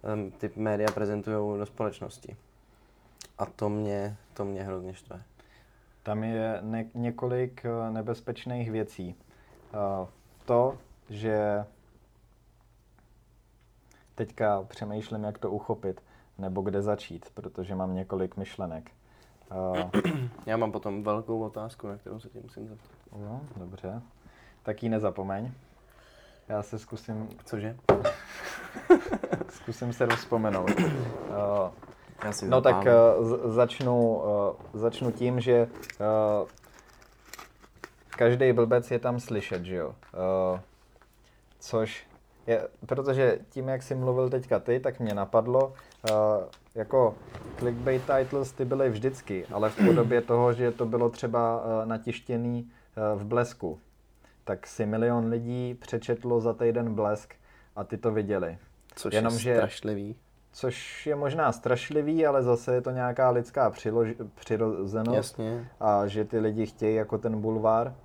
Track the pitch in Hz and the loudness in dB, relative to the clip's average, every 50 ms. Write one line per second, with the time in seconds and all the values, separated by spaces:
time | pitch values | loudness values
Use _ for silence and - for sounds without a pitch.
0 | - 107 107 107 101 98 - - - 104 - - 107 107 104 101 107 107 104 107 | -6 -6 -6 -4 -6 -8 -8 -8 -10 -8 -6 -4 -2 -2 0 0 0 0 0 -2
1 | 107 101 104 104 98 110 107 107 104 104 104 101 104 104 - - 113 104 - - | -4 -2 -4 -4 -4 -4 -4 -2 -2 -2 -4 -4 -6 -8 -6 -4 -4 -4 -4 -8
2 | - - - - - - 113 - _ _ _ _ _ _ _ _ _ _ _ _ | -14 -14 -14 -18 -18 -20 -20 -20 _ _ _ _ _ _ _ _ _ _ _ _
3 | _ _ _ _ - - _ - 98 - - - 107 104 104 107 107 104 101 101 | _ _ _ _ -20 -20 _ -8 -8 -8 -6 -4 -4 -2 -2 -2 -2 -2 -4 -4
4 | 98 104 104 - _ _ - - 101 98 98 95 98 98 95 92 90 92 95 - | -4 -6 -8 -12 _ _ -10 -8 -8 -6 -6 -8 -8 -8 -8 -8 -10 -12 -14 -16
5 | - - 87 90 - _ _ - - _ _ _ _ _ _ _ _ _ _ _ | -18 -18 -18 -18 -18 _ _ -20 -20 _ _ _ _ _ _ _ _ _ _ _
6 | _ 110 107 110 110 113 113 113 110 113 110 92 98 107 113 113 113 113 - 120 | _ -6 -4 -4 -2 -2 -2 -2 -2 -2 -4 -4 -6 -6 -6 -6 -6 -6 -6 -4
7 | 120 120 117 - 123 123 123 123 127 127 127 - - 120 117 117 113 113 110 113 | -4 -4 -4 -4 -4 -2 0 -2 -2 -4 -6 -8 -6 -4 -4 -4 -4 -4 -4 -6
8 | 110 117 117 117 - - 117 - - 123 123 123 117 113 110 110 107 - - - | -4 -4 -6 -6 -6 -10 -10 -8 -8 -6 -4 -4 -4 -2 -2 -4 -4 -4 -6 -10
9 | - 175 87 - _ _ _ - - _ - - - - - 107 101 98 98 95 | -10 -10 -10 -14 _ _ _ -20 -20 _ -20 -20 -20 -10 -6 -4 -2 -2 -2 -4
10 | 92 90 - _ _ _ - - - - 123 120 123 131 139 - - _ - _ | -6 -8 -12 _ _ _ -20 -16 -2 2 4 4 4 4 0 -6 -16 _ -20 _
11 | _ - 107 104 110 113 107 107 107 104 104 104 104 107 - _ _ _ _ - | _ -14 -10 -6 -2 0 0 2 2 2 0 -2 -4 -8 -14 _ _ _ _ -20
12 | _ _ _ _ _ _ _ _ _ _ _ _ _ _ _ _ _ _ _ _ | _ _ _ _ _ _ _ _ _ _ _ _ _ _ _ _ _ _ _ _
13 | _ _ _ _ _ _ _ _ _ _ _ _ _ _ _ _ _ _ _ _ | _ _ _ _ _ _ _ _ _ _ _ _ _ _ _ _ _ _ _ _
14 | _ _ _ - 113 107 - - 113 107 101 98 95 - - - 110 104 104 107 | _ _ _ -8 -8 -8 -2 0 2 2 2 0 -2 -8 -10 -10 -8 -6 -6 -8
15 | 107 - 113 107 107 104 107 - - 101 98 104 - - 117 113 - 95 92 - | -6 -6 -8 -6 -6 -6 -6 -4 -4 -4 -4 -4 -4 -4 -6 -4 -4 -6 -6 -6
16 | _ _ - - _ _ _ - 98 95 92 98 95 104 95 101 101 107 104 104 | _ _ -20 -20 _ _ _ -10 -8 -4 -4 -4 -4 -2 -2 -2 0 0 -2 -2
17 | - - 85 85 - - _ - 95 92 - - 92 92 101 92 95 92 92 92 | -4 -14 -14 -14 -16 -16 _ -14 -14 -12 -10 -10 -8 -8 -6 -6 -4 -4 -4 -6
18 | 92 - 98 95 92 92 - 98 95 - - - 95 85 80 80 - - _ _ | -6 -4 -4 -4 -4 -4 -6 -10 -10 -10 -8 -10 -8 -8 -8 -12 -14 -18 _ _
19 | _ _ _ _ - _ _ _ _ - 95 92 92 92 92 90 92 90 - 202 | _ _ _ _ -20 _ _ _ _ -12 -8 -6 -4 -2 -2 -2 -4 -2 -2 -2
20 | - 180 160 143 127 120 113 - - 110 110 113 117 107 104 107 - 104 98 104 | 0 0 -2 -2 -6 -8 -8 -12 -6 -4 -2 -2 -2 -2 -4 -6 -6 -6 -6 -4
21 | 104 107 104 110 113 - 113 113 110 107 - 107 107 113 - - - 104 101 104 | -2 -2 -2 -2 -2 -4 -4 -4 -4 -6 -8 -10 -12 -12 -12 -12 -12 -12 -12 -12
22 | _ 92 101 113 - - - 113 - 120 - - 110 110 107 110 - - - _ | _ -14 -14 -14 -16 -18 -18 -18 -20 -18 -16 -16 -16 -16 -16 -20 -20 -20 -20 _
23 | _ - - 104 104 104 113 135 147 139 117 101 90 87 95 95 - 92 101 117 | _ -20 -16 -14 -12 -10 -10 -12 -12 -14 -14 -14 -14 -14 -14 -10 -10 -8 -8 -10
24 | 120 - - _ _ - - - - - - _ _ 107 107 - 120 117 110 110 | -12 -14 -20 _ _ -20 -20 -20 -20 -20 -20 _ _ -6 -6 -2 0 0 0 2
25 | 107 98 - - 95 98 98 98 113 127 127 - - _ _ _ _ _ _ - | 0 0 -2 -2 -6 -4 -4 -6 -6 -8 -10 -14 -20 _ _ _ _ _ _ -20
26 | - - - - - - - _ _ - 110 104 104 - - 107 - - 117 113 | -20 -20 -20 -20 -20 -20 -20 _ _ -6 -6 -6 -4 -6 -10 -12 -10 -12 -14 -14
27 | - - 110 107 110 107 - - - - - 107 104 110 123 - - - - - | -10 -8 -8 -8 -8 -10 -14 -18 -12 -8 -8 -6 -6 -6 -8 -2 2 2 2 4
28 | - 605 - - - - - - - - - - - - - - - - 359 - | 2 -2 -4 -4 -14 -16 -16 -14 -12 -12 -12 -12 -14 -14 -14 -16 6 6 6 6
29 | - - - - - - - - - - - - - - 113 - 123 120 117 - | 6 -4 -6 -6 -4 -4 -4 -6 -6 -10 -12 -14 -12 -12 -8 -6 -6 -6 -2 0
30 | 131 117 113 117 - - 120 113 110 110 98 92 90 95 104 - 175 156 147 131 | 0 0 0 -2 -2 -2 -2 0 0 0 0 0 0 0 0 2 2 0 0 -2
31 | 123 120 117 139 - - 104 101 104 101 101 101 95 87 90 - - - - - | -4 -6 -6 -8 -8 -6 -4 -2 0 0 2 0 0 -2 -4 -12 -20 -20 -20 -20
32 | - - - - - 107 104 - - 113 113 131 - 131 110 92 101 127 117 117 | -20 -20 -16 -8 -8 -6 -6 -4 0 4 4 6 6 6 6 6 6 8 10 10
33 | 117 117 101 85 117 113 120 - - 117 110 120 123 120 - - 135 123 123 120 | 10 10 8 6 4 2 0 0 0 0 4 4 4 4 2 -2 0 2 4 4
34 | 117 113 113 78 73 104 104 101 101 98 - - - - - 107 110 117 117 - | 4 4 2 2 0 0 2 2 2 0 -2 -4 -14 -12 -6 0 0 0 0 0
35 | 131 120 120 123 123 123 127 123 120 127 120 120 117 117 - - - - - - | -2 -2 -2 0 -2 0 0 0 4 6 6 6 6 4 -2 -14 -16 -16 -8 -2
36 | 104 107 110 110 107 107 104 104 - - - - - - - - - - - - | 0 2 4 4 4 4 2 0 0 -4 -8 -20 -20 -20 -20 -20 -20 -20 -20 -20
37 | - - _ _ _ - - - - - _ _ - _ _ - - - _ _ | -20 -20 _ _ _ -20 -20 -20 -20 -20 _ _ -20 _ _ -20 -20 -20 _ _
38 | _ - - - 120 117 123 127 135 127 120 117 117 113 123 123 120 - 127 117 | _ -16 0 4 4 4 6 6 6 6 6 6 4 4 4 2 2 0 -2 -2
39 | - 123 120 120 - - 117 104 - - 98 90 87 92 95 90 80 67 - - | 0 -2 -2 -2 -4 -4 -4 -4 -4 -4 -6 -6 -6 -6 -4 -4 -4 -6 -8 -14
40 | - - - 90 92 92 95 95 92 92 92 92 92 - _ _ _ _ _ _ | -20 -14 -8 -4 -2 0 2 2 2 0 0 -2 -6 -14 _ _ _ _ _ _
41 | - _ _ _ _ _ _ _ _ _ _ _ - - - 113 113 113 - - | -20 _ _ _ _ _ _ _ _ _ _ _ -10 -2 -2 -2 -2 -2 -6 -14
42 | - _ - _ _ _ _ _ - - 117 107 98 - - _ - 127 131 135 | -16 _ -20 _ _ _ _ _ 0 0 0 0 0 -4 -10 _ -6 -4 -4 -2
43 | 135 139 131 135 131 120 95 - - - - 135 127 131 135 131 131 - 139 131 | 0 0 2 4 4 4 4 2 -4 -10 -10 -6 -4 -4 -4 -4 -4 -6 -4 -2
44 | 127 127 123 127 127 127 131 127 127 - 120 98 - - 120 131 131 139 127 - | 0 0 2 2 2 2 0 -2 0 2 0 0 2 2 0 2 2 -2 -2 -2
45 | 120 110 104 101 98 95 - 113 110 120 123 131 135 135 135 - - - - _ | -4 -2 -2 -2 -2 2 2 2 4 4 4 4 4 2 -2 -14 -20 -20 -20 _
46 | - - 107 107 107 107 107 101 90 - - - _ _ _ 113 110 - - 131 | -2 0 2 4 4 4 4 2 -2 -6 -14 -20 _ _ _ -8 -4 2 4 4
47 | 123 110 104 - - - - - - - - - 120 120 117 120 123 131 131 127 | 4 4 2 -2 -16 -16 -16 -14 -14 -14 -8 -4 -2 -2 -2 0 0 0 0 0
48 | 131 - 139 135 131 131 143 139 135 131 - - 135 123 131 135 135 131 110 104 | 2 2 2 2 2 2 -2 -2 -4 -4 -4 -4 -2 -2 2 2 2 2 2 2
49 | 113 131 131 - - - 101 92 87 - - 101 107 107 107 - 202 185 170 131 | -2 -2 -2 -2 -8 -6 -6 -6 -6 -4 -2 0 0 0 4 6 6 6 8 6
50 | 117 117 123 120 117 - 117 120 120 123 117 120 127 120 117 - 123 113 113 117 | 6 4 4 2 4 4 4 6 6 4 4 4 2 0 0 0 -2 0 2 2
51 | 120 117 120 - - 120 113 120 117 113 113 113 - 113 110 110 110 113 113 110 | 2 2 0 -2 -6 -2 0 2 2 2 0 0 -2 -2 -2 -2 0 -2 -4 -4
52 | 113 123 117 - - - 123 117 120 120 120 120 120 120 - - _ _ _ 110 | -4 -6 -8 -8 -6 -4 -4 -2 -2 -2 -2 -4 -6 -8 -16 -20 _ _ _ -2
53 | 110 107 107 101 101 104 120 120 120 120 - - - 85 78 - _ _ _ _ | 0 0 0 -2 -2 0 2 2 2 0 -4 -8 -6 -6 -6 -8 _ _ _ _
54 | _ _ _ _ _ - _ _ _ - 98 90 - - - - 113 104 107 110 | _ _ _ _ _ -20 _ _ _ -6 -6 -6 -6 -14 -6 -4 -2 -2 0 2
55 | 117 120 120 120 113 113 117 117 117 117 123 123 123 123 123 120 - - - 117 | 2 2 2 2 2 0 0 -2 -2 -4 -4 -4 -4 -6 -6 -10 -8 -6 -6 -6
56 | - - 120 117 - 120 120 117 110 117 110 - 120 117 113 120 117 117 107 110 | -2 -2 -4 -2 0 0 0 2 2 0 0 2 2 2 2 2 0 0 0 0
57 | 107 101 107 104 - - - _ _ _ - - - _ _ 104 101 - 113 104 | 2 2 0 0 -4 -16 -20 _ _ _ -20 -20 -20 _ _ -10 -8 -8 -8 -2
58 | - 117 107 107 104 98 104 95 90 82 85 90 - - _ _ _ - - - | -2 0 2 2 0 0 0 0 0 -2 -6 -10 -18 -20 _ _ _ -20 -18 -8
59 | - 101 98 110 113 117 117 117 110 127 120 113 110 107 - - - 107 107 101 | -6 0 2 2 2 2 0 0 2 4 4 4 4 2 -2 -6 -6 -4 -4 -4
60 | 101 104 110 - _ _ _ _ _ _ _ - - 127 127 - - - - - | -6 -10 -12 -14 _ _ _ _ _ _ _ -4 -4 -4 -4 -4 -12 -14 -14 -8
61 | - 156 151 143 143 139 143 165 160 - - - - 123 127 123 - - 147 151 | -4 -2 -2 0 0 -2 0 2 2 2 2 0 2 2 2 2 0 0 0 0
62 | 147 151 160 165 160 147 139 135 127 123 120 117 - - 123 123 123 127 127 127 | 2 2 2 4 4 6 6 4 6 4 4 4 4 0 0 2 2 0 -2 0
63 | 123 123 120 - 131 127 120 120 120 - - 143 127 107 - - - 110 107 117 | -2 -2 2 4 4 4 4 4 0 0 2 2 2 2 2 0 -4 0 2 2
64 | 117 110 117 - 113 101 _ - - - 113 107 113 110 104 87 98 95 101 110 | 2 2 0 -6 -10 -12 _ -18 -4 -2 0 2 2 0 0 -2 -4 -2 -2 -2
65 | 110 117 120 107 107 - - - 113 110 117 120 120 123 - - - 107 104 101 | 0 2 2 2 0 -2 -8 -6 -6 -4 -4 -6 -8 -12 -8 0 2 4 4 4
66 | 101 104 101 107 107 107 113 113 107 110 107 110 110 107 - - 110 107 110 110 | 4 2 0 -2 -2 0 0 2 2 2 2 0 -2 -4 -2 0 0 2 2 2
67 | 107 107 113 107 113 117 113 107 104 110 110 110 107 110 110 113 120 131 131 - | 2 0 -2 -2 -2 -2 -2 0 0 0 0 2 4 4 4 4 2 0 -6 -12